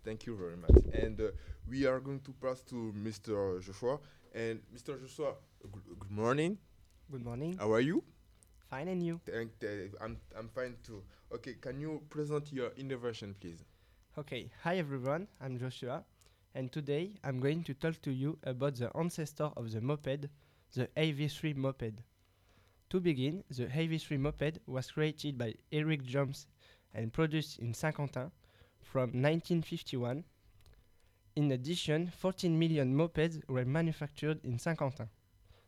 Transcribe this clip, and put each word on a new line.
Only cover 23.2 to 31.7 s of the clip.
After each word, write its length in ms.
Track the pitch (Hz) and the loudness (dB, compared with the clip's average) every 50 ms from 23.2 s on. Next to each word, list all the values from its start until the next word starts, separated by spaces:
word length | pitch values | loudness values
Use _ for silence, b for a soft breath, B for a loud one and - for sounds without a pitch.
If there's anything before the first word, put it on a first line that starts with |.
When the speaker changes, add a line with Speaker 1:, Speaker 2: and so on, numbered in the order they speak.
| 127 139 156 190 - - | 2 0 0 -2 -6 -8
Speaker 2:
the 140 | 139 123 120 | -6 -4 -4
A 200 | 101 123 156 165 | -2 0 0 0
V 140 | 165 160 160 | 2 0 -2
three 180 | - - 151 139 | -2 -2 0 0
moped 400 | 135 147 151 - 143 147 160 - - | 0 0 0 0 -2 -2 -2 -4 -8
was 240 | - 135 131 123 - | -6 -4 -4 -4 -4
created 480 | - - 151 156 147 - - 151 143 123 | -2 0 0 0 0 -2 -4 -4 -4 -2
by 160 | 120 113 107 - _ - | -4 -4 -6 -8 _ -4
Eric 320 | - 151 151 156 160 147 131 | -2 0 2 2 2 0 0
Jones 440 | 123 123 139 139 127 143 - - - _ b b b b b b b b | 0 0 0 0 0 -2 -6 -10 -16 _ b b b b b b b b
and 180 | - 113 110 - | -4 -4 -2 0
produced 460 | - 160 160 147 160 147 - - - | 2 2 2 2 0 -2 -2 -6 -6
in 160 | - 117 117 | -6 -6 -4
Saint-Quentin 560 | - - 156 151 - 147 135 - 131 127 160 - - b b b b b b b b | -2 -2 -2 -2 -2 -4 -4 -4 -4 -6 -6 -8 -14 b b b b b b b b
from 300 | b - - 131 127 120 117 | b -4 -2 0 0 0 2
nineteen 480 | 123 131 147 156 170 - - 175 170 | 2 4 4 4 4 2 2 2 2
fifty-one. 600 | 156 - - 170 - - - 131 120 120 123 143 180 - _ _ _ - - - - b b b b b b b b b b b b b - | 0 0 -4 -8 -6 -4 -4 -2 0 0 -2 -4 -6 -10 _ _ _ -20 -20 -20 -20 b b b b b b b b b b b b b 0
In 160 | - 147 147 | 2 4 4
addition, 560 | 135 127 127 139 | 4 2 0 -2